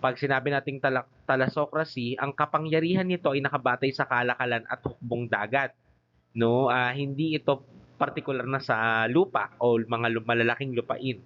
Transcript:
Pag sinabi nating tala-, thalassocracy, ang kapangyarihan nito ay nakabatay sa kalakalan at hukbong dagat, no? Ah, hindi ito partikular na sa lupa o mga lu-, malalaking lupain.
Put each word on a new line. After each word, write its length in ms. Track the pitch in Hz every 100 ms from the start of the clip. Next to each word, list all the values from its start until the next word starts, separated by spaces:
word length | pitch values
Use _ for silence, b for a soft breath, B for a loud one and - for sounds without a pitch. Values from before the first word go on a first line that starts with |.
Pag 160 | 131 123
sinabi 320 | 143 135 131
nating 320 | 143 139 135
tala-, 240 | 139 131 123 _ -
thalassocracy, 880 | 135 127 151 147 156 156 - 120 127
ang 160 | 139
kapangyarihan 720 | - 151 151 160 156 165 185 185
nito 240 | 180 160
ay 80 | 139
nakabatay 560 | 135 147 127 120 139
sa 80 | 135
kalakalan 640 | 139 123 123 123 123 117 -
at 160 | 123
hukbong 480 | - - 123 120 120
dagat, 480 | 104 104 131 135 _ _ _ _ _ _
no? 320 | 113 117 120 135
Ah, 240 | 127 123
hindi 480 | 131 139 139 160 156
ito 240 | - 139 - - - -
partikular 400 | 143 - - 131
na 160 | 120 135
sa 480 | - 113 113 113 113
lupa 480 | 131 190 113 104 -
o 160 | 123 117
mga 300 | 113 117 117
lu-, 160 | 113 113
malalaking 480 | 117 117 117 139
lupain. 480 | 120 - - 131 107